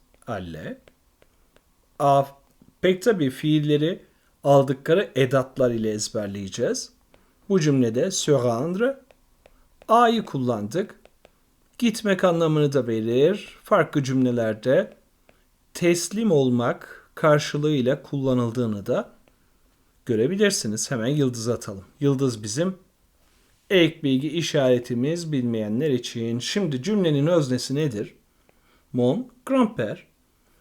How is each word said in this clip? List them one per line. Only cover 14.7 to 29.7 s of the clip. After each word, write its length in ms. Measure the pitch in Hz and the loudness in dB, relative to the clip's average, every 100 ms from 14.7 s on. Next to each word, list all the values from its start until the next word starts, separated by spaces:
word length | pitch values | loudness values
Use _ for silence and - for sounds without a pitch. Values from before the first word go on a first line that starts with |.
| 156 214 - _ _ _ _ _ _ _ | 0 0 -8 _ _ _ _ _ _ _
teslim 580 | - 175 175 - 202 226 | -2 0 0 -2 -2 2
olmak 800 | 151 131 120 120 180 - - _ - | 2 4 2 0 -4 -10 -20 _ -2
karşılığıyla 880 | 160 147 151 147 147 147 123 143 | 2 2 2 -2 0 2 0 -2
kullanıldığını 840 | - 143 131 127 117 113 117 104 101 | -4 -4 0 0 0 -2 -2 -4 -2
da 260 | 156 240 - _ _ _ _ _ _ _ _ - | -4 -4 -14 _ _ _ _ _ _ _ _ -2
görebilirsiniz. 840 | 110 131 196 208 - 113 107 - | 0 0 2 2 0 -4 -6 -4
Hemen 160 | 123 113 | -4 -2
yıldız 420 | 147 135 117 110 | 0 0 -2 -4
atalım. 360 | 113 - 98 - _ | -6 -8 -14 -16 _
Yıldız 440 | 143 135 135 107 | 0 2 0 -4
bizim 340 | 107 117 180 185 _ _ _ _ _ _ _ _ - | -6 -4 -4 -6 _ _ _ _ _ _ _ _ 0
ek 340 | 190 165 - | 2 2 0
bilgi 260 | 139 131 147 | -2 0 0
işaretimiz 1000 | 165 156 151 131 123 120 120 131 175 165 | -4 -2 2 4 2 0 -2 -2 -4 -4
bilmeyenler 580 | 143 120 113 107 110 156 | -4 -2 -2 -2 -2 0
için. 500 | 123 - 120 117 117 | -2 -4 -8 -4 -4
Şimdi 440 | - 202 180 127 | -4 -4 -2 -4
cümlenin 440 | 165 214 175 147 151 | -2 0 2 2 2
öznesi 480 | 175 131 123 - 135 | 2 0 -2 -4 -4
nedir? 400 | 156 104 - - _ _ _ _ _ _ _ | -2 -4 -8 -14 _ _ _ _ _ _ _
Mon 380 | 123 123 180 254 _ - | 0 0 0 -6 _ -2
grand-père. 520 | 262 214 | 0 0